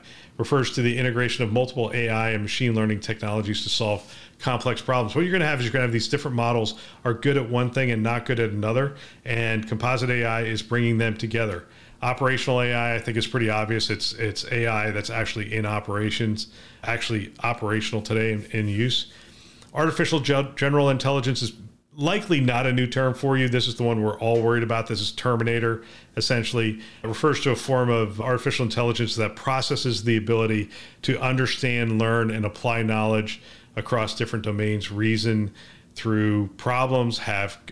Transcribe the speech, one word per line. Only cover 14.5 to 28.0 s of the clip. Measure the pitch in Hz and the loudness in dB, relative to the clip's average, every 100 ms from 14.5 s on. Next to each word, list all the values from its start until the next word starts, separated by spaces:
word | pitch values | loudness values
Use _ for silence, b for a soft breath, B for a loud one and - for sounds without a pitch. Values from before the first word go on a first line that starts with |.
A | 120 117 | 0 0
I | 107 107 | 0 -2
that's | 104 101 | -2 -4
actually | 113 110 110 101 110 | -4 -4 -4 -4 -2
in | 107 | -2
operations, | 104 104 101 107 - 113 107 - B B B | -2 -2 -2 0 0 0 -2 -6 B B B
actually | 113 117 - 110 95 - | -6 -4 -2 -4 -6 -6
operational | 117 117 104 107 107 110 | -4 -2 -2 -2 -2 -4
today | 107 110 110 | -2 0 0
in, | 107 104 | -2 -4
in | 113 104 | -2 0
use. | 101 123 - - B B B B B B | 0 0 0 -4 B B B B B B
Artificial | - 160 156 165 160 | -2 0 0 0 0
ge-, | 143 139 139 - | 2 0 0 0
general | 139 147 139 | 2 4 4
intelligence | 131 135 139 127 120 | 2 2 0 0 0
is | 117 - 98 - _ 151 | -4 -8 -18 -20 _ -2
likely | 151 208 208 147 | 0 0 2 2
not | 127 120 135 | 4 2 2
a | |
new | 127 123 | 2 2
term | 139 131 123 | 2 0 0
for | 135 131 | 2 2
you. | 127 | 2
This | 123 120 | 2 0
is | |
the | 113 | 0
one | 120 110 | 0 2
we're | 107 104 | 0 0
all | 113 117 | 2 4
worried | 113 117 | 4 2
about. | 110 113 110 | 2 0 -2
This | 104 | -4
is | 101 | -4
Terminator, | - 127 117 117 117 117 113 B B B - | -2 0 2 2 2 0 -2 B B B -2
essentially. | - 120 107 120 110 110 B B | 0 0 0 0 0 -2 B B
It | 113 | -8
refers | 107 156 127 | 0 2 2
to | 139 | 0
a | 117 | 0
form | - 127 123 | 2 2 4
of | 117 | 2